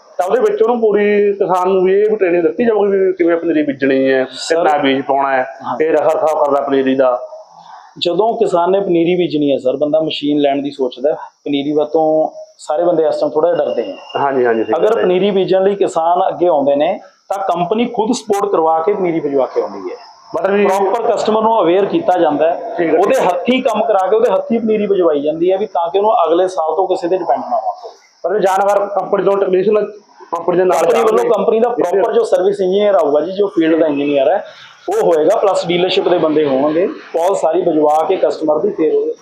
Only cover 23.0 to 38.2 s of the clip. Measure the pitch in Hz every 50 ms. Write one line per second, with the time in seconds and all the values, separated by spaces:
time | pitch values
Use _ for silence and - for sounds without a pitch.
23 | 190 - - - - 180 175 180 - - 254 262 - - 214 208 220 233 208 190
24 | 185 185 208 220 233 240 190 190 190 - 233 233 214 220 214 214 208 196 196 180
25 | 175 165 151 143 143 151 160 160 170 180 185 190 208 208 - 185 170 170 180 196
26 | 202 214 220 - 170 156 165 170 185 185 180 175 160 160 160 175 190 185 180 -
27 | 175 170 185 185 - - 147 - - 113 120 113 110 107 - - - - - -
28 | _ _ _ _ - 156 190 214 180 190 185 196 202 196 202 202 202 202 - 190
29 | - - 202 196 180 196 196 196 196 185 180 185 196 214 214 214 208 - - -
30 | - _ _ - - - - 170 170 180 175 175 185 180 170 165 165 170 156 -
31 | 226 220 208 - - - - 196 196 - 214 220 233 233 240 220 185 175 185 196
32 | 185 220 202 233 226 - 202 180 180 202 202 196 190 180 185 202 208 208 190 180
33 | 156 - 143 151 156 180 190 196 202 196 - 170 165 160 165 160 165 156 143 139
34 | 143 143 143 139 135 147 180 208 - - - - - - - - - - 190 220
35 | 208 185 165 156 151 170 208 - - 196 185 190 185 170 175 175 180 185 180 196
36 | 175 175 175 175 160 156 151 156 156 143 131 131 143 151 156 165 190 - - -
37 | - - - 165 170 185 196 - - 160 160 180 - 175 156 156 151 147 151 156
38 | 254 202 190 170